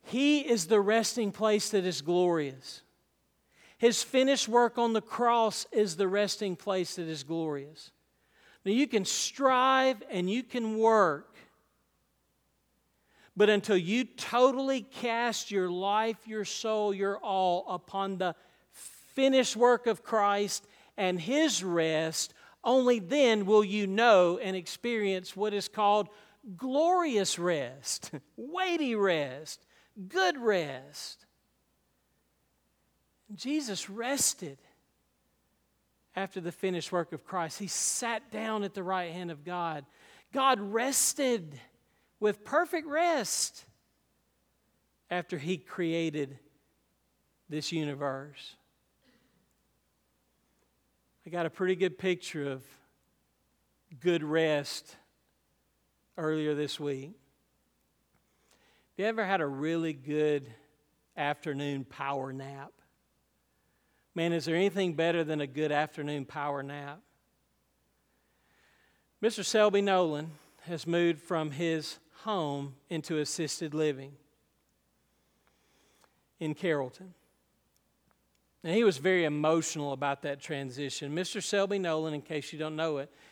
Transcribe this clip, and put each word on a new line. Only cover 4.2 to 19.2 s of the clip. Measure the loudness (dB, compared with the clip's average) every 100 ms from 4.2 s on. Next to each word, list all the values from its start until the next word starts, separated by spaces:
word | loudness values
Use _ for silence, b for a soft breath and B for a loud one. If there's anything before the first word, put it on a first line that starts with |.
| 4 2 4
work | 4 4 2
on | 2
the | 0
cross | -2 0 2 4 2 0 -2
is | 0 0 2
the | 0
resting | 2 0 0 -4 -4
place | -2 -2 -2 -6
that | -8
is | -8
glorious. | -6 -4 -2 -4 -10 -18 -20 _ _ b b b b b
Now, | 0
you | 2 2
can | 0
strive | 0 -2 -4 2 2 4 4 4 4 0 -4
and | -2 0
you | -2
can | -4 -4 -2 2
work, | 6 6 6 2 -8 b b b _ _ _ _ _ _ _ _ _ _ _ _ _ b b b b 4
but | 6
until | 6 4 2
you | 2 0 -2
totally | -6 -2 4 6 4 0 -2
cast | -4 -6 -4 0 0 -2 -4
your | -2 -2
life, | -2 0 0 0 -4 -8
your | -8 -6
soul, | -6 -2 0 0
your | 0 -2 -2
all | -2 2 2 2 -2
upon | -8 -6 -6 -4 -2
the | -4 -4 b b b
finished | -20 -20 -20 -10 2